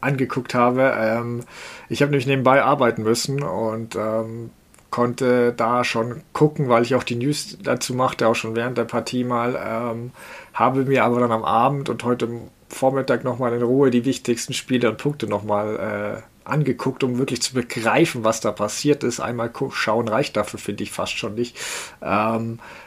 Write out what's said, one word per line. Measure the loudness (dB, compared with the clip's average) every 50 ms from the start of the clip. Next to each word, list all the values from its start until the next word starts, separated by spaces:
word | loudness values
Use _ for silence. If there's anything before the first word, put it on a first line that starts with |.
angeguckt | -2 -2 0 0 0 -2 -2 -4 -6 -2 2
habe. | 2 4 4 4 4 4 2 2 2
Ähm, | 0 0 0 0 -2 -4 -6 -6 -8 -10 -16 -18 -18 -18 -18 -18 -10 -8
ich | 0 0
hab | 2 2
nämlich | 2 0 2
nebenbei | 2 0 4 4 6 6 6 6
arbeiten | 4 4 4 4 2 2 2 2
müssen | 2 2 2 0 -2 -4 -4 -4
und, | -4 -4 -2 -2 -2 -4 -6 -8 -8 -6
ähm, | -4 -2 -2 -2 -2 -4 -4 -8 -10 -12 -14 -16 _ _ _ -20 -20 _ _
konnte | -2 0 0 0 0 0 2 4 4 4 4 2 2
da | 2 0 2 2 2 0
schon | 0 0 -2 -2 -2 -4 -10 -14 _ 2
gucken, | 2 4 4 4 0 2 4
weil | 4 4 6
ich | 4 2
auch | 0 0
die | -2 -4
News | -2 -2 -2 -2 -2 -6 -10 -14 -8 -4
dazu | -2 -2 -2 -2 -4 0
machte, | 0 0 0 0 2 2
auch | 2 2
schon | 2 -2 -2 -2
während | -2 -2 -2 -2 -2
der | -2
Partie | -2 -2 -4 -4 -2 -2 -2 -2
mal, | 0 0 0 0 -2 -2 -4 -4
ähm, | -4 -4 -4 -4 -4 -6 -6 -8 -12 -14 -16 -18 -18 -18 -18 -20 -12 0
habe | 2 2 4 4 2 2
mir | 4 4 4 4
aber | 4 4 4
dann | 4 2
am | 2 0 0
Abend | 2 2 4 4 4 2 0 -2 -4
und | -4 -2 -2
heute | -2 0 0 -2 -4 -4 -8 -12 -16 -20 _ _ _
Vormittag | -6 0 0 2 2 2 0 0 0 0 0
noch | -2 -4 -2
mal | -2 -2 0
in | 2
Ruhe | 2 2 4 6 6 6
die | 4 4 2
wichtigsten | 2 -2 -2 -2 -2 -2 -2 -2 -6 -6
Spiele | -8 -4 -2 0 2 2 0
und | 0
Punkte | 0 -2 -4 -4 -2 -4
noch | -4 -2 -4 -2
mal, | -2 -2 0 0 -2 -4 -4 -4 -4 -4 -4 -4 -6 -6 -8 -10
äh, | -16 _ _ _ -4
angeguckt, | -2 0 2 0 0 0 -2 -4 -2 0 -2
um | 0 0 0
wirklich | 0 0 -2 -4 -4
zu | -2 -2
begreifen, | -4 -4 -4 -6 -2 0 2 4 4 4 4 2 0 0
was | 0 0 2
da | -2 -4
passiert | -2 -2 -4 -4 -4 0 2 2 2 2 2
ist. | -2 -2 -2
Einmal | -4 -4 -4 -4 -4 -4
gu-, | -4 -6 -6 -4 -4
schauen | -2 0 0 0 0 0 0
reicht | 0 0 0 0 -2 -2
dafür, | -4 -4 -6 -8
finde | -8 -8 -6 -6 -8
ich, | -8
fast | -6 -6 -6 -4 -6 -6
schon | -6 -6 -4
nicht. | -4 -4 -6 -6 -10 -10 -10 -10 -10 -10 -12 -14 -10
Ähm, | -4 -2 0 0 2 0 0 -2 -2 -4 -8 -10 -14 -18 -18 -20 -20